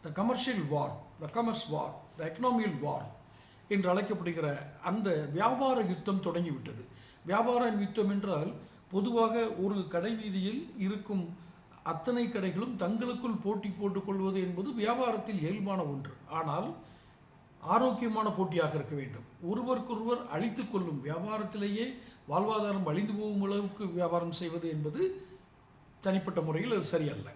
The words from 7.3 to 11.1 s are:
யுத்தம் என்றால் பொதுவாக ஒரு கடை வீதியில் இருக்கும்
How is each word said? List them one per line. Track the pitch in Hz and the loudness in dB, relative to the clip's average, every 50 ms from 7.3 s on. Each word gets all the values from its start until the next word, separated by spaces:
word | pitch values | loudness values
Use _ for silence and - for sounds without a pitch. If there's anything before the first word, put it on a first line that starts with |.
| 190 214 233 247 247 240 247 233 | 2 4 4 4 4 4 4 4
யுத்தம் | 214 202 202 190 - 220 202 196 | 2 2 0 0 2 2 2 4
என்றால் | 202 202 202 196 175 147 156 196 - - - - - - - - | 2 2 2 2 0 0 0 -2 -4 -8 -12 -16 -20 -20 -16 -2
பொதுவாக | 185 196 196 240 233 233 226 220 226 233 233 220 | 0 0 2 4 4 4 4 4 4 2 2 0
ஒரு | 220 185 185 202 208 196 175 | 0 0 0 2 2 0 -2
கடை | 147 - 170 175 220 226 | 0 0 0 0 0 -2
வீதியில் | 220 220 214 185 190 185 196 226 277 339 - - 233 | -2 -4 -2 -2 0 0 0 0 -2 -6 -8 -6 -2
இருக்கும் | 190 190 214 202 - - | -2 0 0 -2 -4 -2